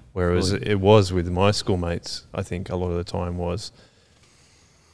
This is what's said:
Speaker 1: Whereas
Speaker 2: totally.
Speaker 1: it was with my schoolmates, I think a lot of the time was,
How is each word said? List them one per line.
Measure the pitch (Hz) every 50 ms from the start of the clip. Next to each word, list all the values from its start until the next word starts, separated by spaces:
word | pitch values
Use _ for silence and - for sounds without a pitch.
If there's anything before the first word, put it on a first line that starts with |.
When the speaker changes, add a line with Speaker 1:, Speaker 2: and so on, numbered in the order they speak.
| - - -
Speaker 1:
Whereas | 95 90 87 87 90 95 92
Speaker 2:
totally. | 101 - - 104
Speaker 1:
it | 104 95
was | 95 101 110 107 95 90 92
with | 90 85 87
my | 90 92 98 104
schoolmates, | 104 - - - 95 90 85 85 85 - - - - - - - -
I | - 104
think | - 90 87 92 -
a | 90
lot | 90 90 90
of | 85
the | 87 87
time | - - 92 87 87 87
was, | 90 87 87 90 107 - - _ - - _ _ _ _ _ _ _ _ _ _ _ _ _ _ _ _ _ _ _ _ _